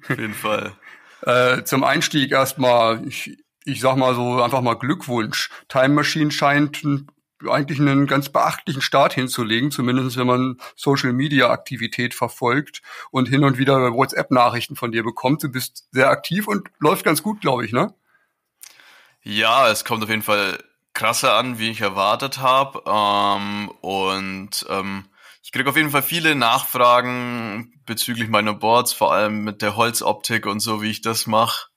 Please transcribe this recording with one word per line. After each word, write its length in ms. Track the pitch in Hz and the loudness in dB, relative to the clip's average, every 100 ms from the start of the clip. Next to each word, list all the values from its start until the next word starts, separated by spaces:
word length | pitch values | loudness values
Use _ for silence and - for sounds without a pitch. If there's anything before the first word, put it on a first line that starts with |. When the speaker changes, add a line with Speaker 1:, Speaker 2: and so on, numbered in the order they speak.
| - | -4
Speaker 1:
Auf 80 | 123 | -4
jeden 160 | 110 | -4
Fall. 380 | 104 110 107 104 101 - - - - | -6 -2 -2 -4 -12 -20 -20 -20 -8
Speaker 2:
Äh, 420 | - 123 127 127 - | 2 4 4 2 0
zum 180 | 135 | 0
Einstieg 480 | 131 135 - 151 135 | 2 0 0 0 2
erstmal, 760 | 139 131 - 127 120 113 113 135 | 2 0 2 4 4 4 2 -4
ich, 300 | - - - _ _ | -10 -12 -16 _ _
ich 160 | - 117 | -10 0
sag 160 | 127 131 | 0 4
mal 200 | 131 123 | 2 2
so, 260 | 123 123 | 0 2
einfach 200 | 120 135 | 2 2
mal 120 | 123 | 0
Glückwunsch. 760 | 113 123 151 - 120 107 - - - _ | -2 -2 -4 -2 -4 -2 -4 -6 -10 _
Time 200 | 135 131 | 2 4
Machine 420 | 147 131 156 151 | 4 2 0 -2
scheint 520 | 147 147 143 147 143 | 2 2 2 0 -2
n-, 220 | 151 139 139 _ _ _ - | -2 -2 -4 _ _ _ -2
eigentlich 300 | 135 143 143 | -2 0 2
einen 280 | 143 139 139 | 2 4 2
ganz 220 | 139 139 | 0 0
beachtlichen 520 | - 131 - - 139 | 0 0 -2 -8 -6
Start 320 | - 139 151 | 0 4 4
hinzulegen, 580 | - 127 - 113 113 143 | 2 -4 -4 -2 0 0
zumindest 460 | 143 123 127 131 123 | 0 0 0 0 0
wenn 100 | 123 | 2
man 300 | 123 131 123 - - | 2 0 -4 -16 -6
Social-Media-Aktivität 1400 | - 139 131 123 147 143 123 113 - 123 113 - 120 | 0 0 0 0 0 2 2 2 -4 -8 -8 -4 -6
verfolgt 680 | - 120 - 123 127 151 - - - - | -4 -6 -2 0 0 -2 -14 -18 -18 -6
und 180 | - 123 | -2 0
hin 160 | 135 | 4
und 140 | 139 131 | 2 2
wieder 360 | 135 139 127 | 2 4 2
WhatsApp-Nachrichten 840 | 120 131 - - 127 120 117 - 147 | 2 0 0 0 4 4 2 -6 -8
von 160 | 120 | -4
dir 120 | 113 | -4
bekommt. 400 | 113 120 131 156 | -4 -4 -2 0
Du 60 | 151 | -2
bist 380 | 127 120 - _ | -6 -10 -14 _
sehr 180 | 131 135 | 2 2
aktiv 380 | 131 - 175 208 | 2 -2 -6 -2
und 220 | 202 - _ | -4 -6 _
läuft 240 | 151 147 | 0 2
ganz 200 | - 156 | 0 0
gut, 180 | 214 208 | -2 -4
glaub 200 | 151 127 | -2 -2
ich, 100 | 113 | -2
ne? 220 | 123 190 _ _ _ _ _ _ _ - _ - - _ _ | -2 -2 _ _ _ _ _ _ _ -20 _ -20 -20 _ _
Speaker 1:
Ja, 460 | - 104 110 123 123 | -6 0 2 4 4
es 160 | 104 - | 2 -2
kommt 180 | 113 | -4
auf 60 | 107 | -2
jeden 140 | 107 | -2
Fall 400 | 107 104 98 - - _ _ | 0 0 0 -4 -12 _ _
krasser 420 | - 113 117 135 110 | -4 -2 0 2 2
an, 240 | 127 117 | 0 -4
wie 100 | 110 | -6
ich 120 | 110 | -2
erwartet 580 | 101 95 98 120 135 135 | -4 0 0 0 -4 -2
hab. 480 | 131 131 135 - - | 2 2 2 -4 -2
Ähm, 840 | 107 104 101 101 101 101 104 104 - | 0 2 2 0 0 -4 -6 -8 -10
und, 840 | 87 98 95 95 95 95 98 - - | -6 -2 -2 -2 -6 -10 -8 -10 -6
ähm, 360 | 98 98 98 92 _ - - | -6 -6 -10 -12 _ -20 -20
ich 80 | - | -10
krieg 160 | 120 131 | -4 0
auf 80 | 143 | 0
jeden 140 | 151 | 0
Fall 140 | 139 | 0
viele 320 | 127 170 160 147 | -2 -2 0 2
Nachfragen 1400 | 117 131 - 127 123 123 123 123 123 120 113 104 120 _ - | 2 2 0 2 4 4 2 -6 -6 -6 -8 -10 -12 _ -10
bezüglich 440 | 110 - 113 110 | -6 -4 -4 0
meiner 240 | 110 107 | 0 0
Boards, 400 | 104 110 117 120 | -2 2 4 2
vor 200 | - 90 | 0 0
allem 300 | 87 107 107 | 2 0 -2
mit 180 | 107 101 | -6 -4
der 140 | 104 101 | -4 0
Holzoptik 680 | 117 117 - 107 - 113 104 | -2 0 -2 -4 -2 -4 -2
und 140 | 104 | -4
so, 220 | 113 107 | -4 -4
wie 80 | 107 | -4
ich 120 | 107 | -4
das 260 | 113 110 - | -4 -4 0
mach. 400 | 110 117 - - | 2 2 -2 -10